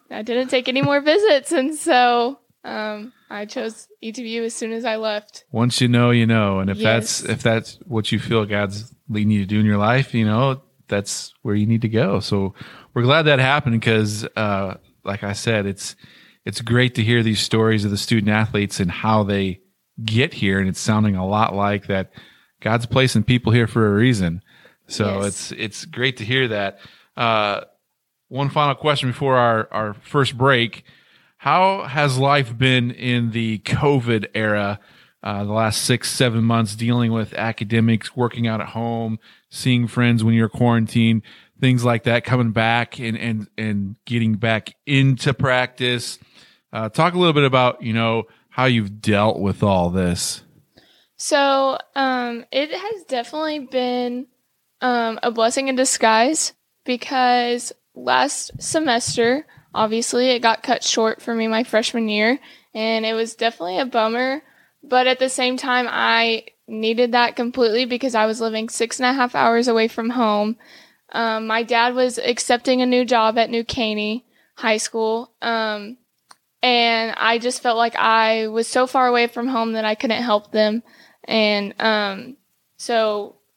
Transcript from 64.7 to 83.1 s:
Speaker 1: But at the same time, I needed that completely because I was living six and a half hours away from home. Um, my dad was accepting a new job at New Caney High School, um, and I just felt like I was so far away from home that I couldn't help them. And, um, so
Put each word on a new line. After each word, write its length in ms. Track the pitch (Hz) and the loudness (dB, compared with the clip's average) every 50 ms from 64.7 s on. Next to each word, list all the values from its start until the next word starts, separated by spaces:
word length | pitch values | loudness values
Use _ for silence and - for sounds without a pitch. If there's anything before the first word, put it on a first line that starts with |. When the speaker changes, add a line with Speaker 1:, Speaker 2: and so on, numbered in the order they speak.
| _ _ | _ _
Speaker 1:
But 260 | _ - 240 254 254 262 | _ 0 2 2 4 4
at 120 | 254 254 | 2 2
the 80 | 262 262 | 0 -2
same 300 | - - 254 247 254 254 | 0 0 -2 -2 -2 -2
time, 300 | 269 269 247 247 247 226 | -2 -2 0 0 0 0
I 560 | - - 226 226 226 226 233 233 226 220 - - _ _ _ - | -2 0 0 2 2 2 2 2 0 -4 -6 -12 _ _ _ -14
needed 420 | 220 220 220 220 233 226 247 240 | -10 -4 -2 -2 2 2 2 2
that 240 | 226 240 240 240 - | 4 2 2 2 0
completely 480 | - 240 233 247 262 240 226 214 233 262 | -2 -6 -4 0 0 0 2 2 0 0
because 320 | 233 247 233 269 269 233 | 0 -2 -2 -2 -2 0
I 100 | 220 214 | 2 0
was 140 | 220 220 247 | 0 0 -2
living 280 | 226 226 220 220 220 226 | -4 -4 -4 -4 -6 -6
six 280 | - - 233 233 - - | -4 -4 -4 -4 -4 -2
and 80 | 254 | -2
a 80 | 247 262 | 0 0
half 220 | 277 247 247 - | 0 -2 -2 0
hours 320 | - - 233 233 233 240 254 | 2 2 2 4 2 2 2
away 220 | 226 226 220 226 | 2 2 2 0
from 200 | - - 226 233 | -2 -4 -4 -4
home. 460 | 240 254 233 214 208 208 208 214 233 _ - - - - - _ _ _ _ _ | 0 0 2 2 2 2 0 -2 -4 _ -10 -20 -20 -20 -20 _ _ _ _ _
Um, 340 | - - 233 226 220 220 220 220 | -6 -4 -2 -2 -2 -4 -4 -2
my 160 | 220 233 233 | -2 -2 -2
dad 300 | 220 240 233 233 247 247 | 0 2 2 2 2 2
was 240 | 254 254 254 233 - | 0 0 0 0 -4
accepting 640 | - - 247 - - - 247 240 - 277 254 254 | -4 -4 -2 -2 0 0 0 0 2 0 0 2
a 40 | 254 | 2
new 180 | 254 247 247 254 | 2 2 2 2
job 340 | 226 254 233 220 220 220 240 | 2 2 2 2 2 2 2
at 120 | 226 - | 0 0
New 160 | 233 233 233 | 0 -4 -4
Caney 600 | - - 269 226 214 214 214 214 214 214 247 _ _ _ _ _ _ _ | -4 -4 -4 -2 -2 -2 -2 -2 -4 -4 -6 _ _ _ _ _ _ _
High 220 | - - 226 220 214 | -6 -2 -2 0 0
School, 560 | 214 - - 226 220 220 220 226 247 - _ - | -2 -6 -4 -2 -2 -2 -2 -2 -6 -10 _ -8
um, 560 | - 233 233 226 220 214 214 208 202 208 247 _ _ _ _ _ _ _ - _ _ _ _ - - | -6 -4 -2 -2 -2 -4 -6 -8 -10 -14 -16 _ _ _ _ _ _ _ -20 _ _ _ _ -2 0
and 500 | 254 247 240 233 233 233 226 226 226 - - | 2 4 4 4 2 2 0 -2 -4 -4 -2
I 200 | - 220 233 233 | 0 0 0 0
just 240 | 226 247 247 - | -2 -4 -6 -2
felt 160 | - 247 226 226 | -2 -2 0 2
like 200 | 233 233 226 - | 0 0 0 0
I 500 | - 226 220 226 220 220 220 226 220 220 | 0 2 4 4 2 2 2 0 -2 -4
was 200 | 214 226 226 - | -2 -4 -4 -2
so 200 | - 247 254 254 | 0 0 0 2
far 200 | - 269 254 247 | 2 2 2 4
away 200 | 240 240 233 233 | 4 2 0 0
from 200 | - 247 233 262 | -2 -4 -4 -2
home 260 | 262 226 226 226 226 | -2 -2 -2 -2 -2
that 120 | 220 220 | -2 -2
I 100 | 214 220 | -2 -2
couldn't 280 | 220 - 233 220 - 240 | -2 -2 -2 -2 -2 0
help 280 | 247 208 208 208 _ | 0 0 0 0 _
them. 320 | - 214 214 214 214 233 - _ _ _ - _ _ _ _ | 0 0 2 2 0 -2 -6 _ _ _ -20 _ _ _ _
And, 500 | - - 220 214 208 208 202 202 196 - - | -4 0 2 2 2 2 0 -2 -6 -6 -2
um, 580 | 220 220 214 214 208 202 196 190 - 247 269 _ _ _ _ _ _ _ _ - | 0 0 0 0 0 -2 -6 -8 -12 -14 -16 _ _ _ _ _ _ _ _ -16
so 580 | - - 240 226 220 214 | -6 -2 0 0 2 0